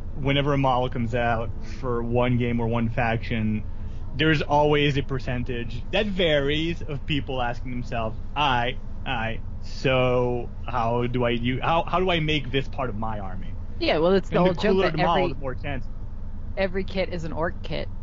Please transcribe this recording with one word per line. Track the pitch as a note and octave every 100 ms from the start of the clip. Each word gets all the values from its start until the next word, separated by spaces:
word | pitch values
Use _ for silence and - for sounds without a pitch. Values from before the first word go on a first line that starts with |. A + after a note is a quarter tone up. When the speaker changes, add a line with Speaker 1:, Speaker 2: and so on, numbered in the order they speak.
| - -
Speaker 1:
whenever | C3+ C#3 C#3
a | C#3
model | C3+ B2 B2+
comes | B2+ A2+
out | B2 A#2 A#2 A#2 - - -
for | C3 A#2+
one | A#2 A#2+ B2 B2
game | A#2+ A#2+
or | A#2
one | A#2 A2+
faction, | A2 A#2 A2+ - A#2 G#2+ G#2+ - - - - - -
there's | D#3 D3+
always | D#3+ D3 D3+ D3 D3 C#3+
a |
percentage | C#3 C3+ - B2 A#2 A#2+ A#2+ - -
that | F#3 G#3+
varies | F#3 F3 D3 C#3 D3+ E3 E3+
of | D3 C#3+ -
people | D3+ C3+ B2+
asking | A#2+ B2 B2+
themselves, | B2 A#2+ A#2+ A2 G#2+ - C#3
"I, | D3 B2 A#2+ B2+ - - -
I, | A#2+ A2+ A2+ - -
so | - - C3+ C3 B2+ B2 B2 B2 A#2 - -
how | A#2+ A2+ A#2+ B2
do | B2
I | A#2+
u-, | A#2+ A#2+ B2+
how, | A#2+ E3
how | - F3
do | F#3
I | E3+
make | D#3 D3+ B2
this | C3+ C3
part | - B2+
of | G#2+
my | A2 A2
army?" | F#2+ F2+ - - - -
Speaker 2:
Yeah, | E4 F3+
well, | E3
it's | F#3+ -
the | -
Speaker 1:
And | F3+
Speaker 2:
whole |
Speaker 1:
the | F3
Speaker 2:
joke | G#3
Speaker 1:
cooler | F#3+ F#3+
Speaker 2:
that | D#3+
Speaker 1:
the |
model, | F3+ D#3+
Speaker 2:
every, | C3
Speaker 1:
the | B2+
more | C3+
chance. | - D3 C3+ - - - - - - - -
Speaker 2:
every | F#3+ F#3+
kit | - G3 F3
is | F3+
an | D#3+
orc | D3+ E3+ -
kit. | - D3 - -